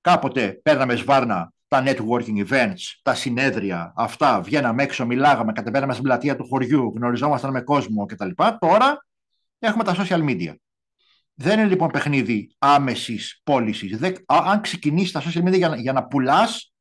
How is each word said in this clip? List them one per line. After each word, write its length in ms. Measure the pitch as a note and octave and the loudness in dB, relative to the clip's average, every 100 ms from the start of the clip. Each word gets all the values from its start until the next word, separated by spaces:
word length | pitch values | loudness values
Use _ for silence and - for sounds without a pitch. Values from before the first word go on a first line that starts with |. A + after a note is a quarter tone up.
Κάποτε 600 | - F3+ D3+ C3 G#2+ - | 4 2 2 0 -2 -2
παίρναμε 320 | - C#3+ C3 A#2+ | 2 2 2 -2
σβάρνα 560 | G2 C#3 B2 F#2+ E2 _ _ | 2 2 2 -2 -6 _ _
τα 140 | C#3 C3 | 0 2
networking 600 | C3+ A2 B2 A#2+ G#2+ G2+ | -2 0 -2 -2 -4 0
events, 340 | C3+ A#2 F2+ - - | 0 0 -2 -12 -6
τα 120 | - | -4
συνέδρια, 760 | B2 C3+ A#2+ C3+ B2 G2+ F2 E2+ - | -2 -2 0 0 0 -4 -6 -8 -4
αυτά, 440 | A2+ - D3 A2 | -4 0 2 2
βγαίναμε 420 | F2+ D3 B2 A#2 | 0 -2 0 0
έξω, 240 | C#3 - A#2+ | -2 -2 -4
μιλάγαμε, 460 | B2 C#3+ C3 A2 | 2 4 4 0
κατεβαίναμε 400 | G#2+ A#2 C3 C#3 | -4 -4 -2 -2
στην 120 | B2 | -2
πλατεία 320 | B2+ B2 C#3+ C#3 | 0 0 0 -4
του 100 | - | -4
χωριού, 460 | D3+ B2+ C#3+ A#2+ A2+ | -4 0 0 0 -2
γνωριζόμασταν 540 | A#2+ A#2+ C#3+ C#3 C3+ | -2 0 0 -2 -2
με 100 | C3 | -6
κόσμο 460 | B2 C#3+ G#2 G#2+ G2+ | 0 -2 0 -4 -4
κτλ. 240 | - F#2+ F2+ G3 A3+ | -6 -8 0 0 2
Τώρα 480 | E3 G3+ C4 C#4+ _ _ _ _ _ _ | 2 4 4 0 _ _ _ _ _ _
έχουμε 260 | A3+ A3 | -2 0
τα 100 | G#3 F3 | 0 -2
social 280 | F#3+ F3+ | 0 0
media. 300 | D3+ G#2 E2+ - _ _ _ _ _ _ _ | 0 -2 -6 -10 _ _ _ _ _ _ _
Δεν 240 | _ C#3 G#3+ | _ 0 2
είναι 100 | G#3+ | 4
λοιπόν 200 | F#3 E3 | 2 0
παιχνίδι 680 | C#3+ C#3+ C#3+ B2+ A2 F#2+ _ | -2 0 0 0 -2 -4 _
άμεσης 840 | C#3 C#3+ C3+ A#2+ - A2+ - - | 4 4 4 -4 -6 -10 -10 -12
πώλησης. 540 | - C#3 A2 G#2+ G2 G#2+ | 0 0 0 -4 -6 -4
Δεν, 180 | F3 F#3 _ | -4 -4 _
α-, 160 | D3+ | 0
αν 160 | E3+ G#3 | 2 0
ξεκινήσεις 520 | G#3 F3+ D3+ D#3 F#3 | -2 -4 -2 0 0
τα 100 | D#3 | -4
social 200 | C#3 E3+ | -6 0
media 140 | F3 F#3 | 2 2
για 120 | F3 | 2
να, 80 | D3+ | -2
για 160 | A#2+ | -2
να 140 | C3+ B2+ | -2 -2
πουλάς 680 | C#3+ B2+ D#3+ C3 - - _ | -2 2 2 2 -2 -12 _